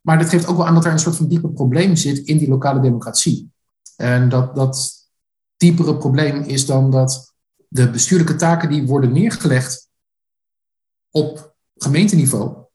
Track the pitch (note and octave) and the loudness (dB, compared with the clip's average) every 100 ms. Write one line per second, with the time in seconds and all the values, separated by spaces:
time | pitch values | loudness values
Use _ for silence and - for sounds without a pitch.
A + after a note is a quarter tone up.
0 | - D#3+ E3 F3 E3 F3 E3+ E3 E3 D#3+ | 0 0 2 0 0 -2 2 2 2 0
1 | E3+ D#3+ D3 E3+ - - C3 C3+ G3 D#3+ | -2 -2 -2 -2 -4 -2 -2 2 2 2
2 | C#3+ C#3 - D3+ C#3+ C3 C#3 C3+ C3 A#2 | 0 -4 -2 0 2 0 0 0 0 0
3 | A2+ - - B2 - _ _ _ - _ | -4 -4 -2 -2 -6 _ _ _ -20 _
4 | B2 B2 B2+ B2+ C3 C#3 C3 - - - | -2 2 2 2 -2 -2 -2 -2 -8 -12
5 | _ _ _ _ _ _ F3 E3+ D3+ C#3 | _ _ _ _ _ _ 2 4 0 0
6 | C#3+ C3+ D3+ C#3+ C#3+ C#3 - C3+ C3+ C3 | 0 0 0 -2 -6 -6 -2 2 2 2
7 | C3 - - _ _ _ _ B2+ A#2+ A#2 | 0 -2 -12 _ _ _ _ 0 0 0
8 | - F#3 D#3+ - E3 E3 D3+ D3 B2+ B2+ | 0 2 2 0 0 0 0 -2 0 0
9 | B2+ C3 A3 - D#3 C3 C3 - _ _ | 2 2 0 0 0 0 -2 -10 _ _
10 | _ _ _ _ _ _ _ _ _ _ | _ _ _ _ _ _ _ _ _ _
11 | _ D#3 D3+ - - _ _ _ - D3 | _ -4 -4 -6 -20 _ _ _ -2 2
12 | G#3 F3 C3 G#2+ - - - | 4 2 0 -2 -6 -10 -20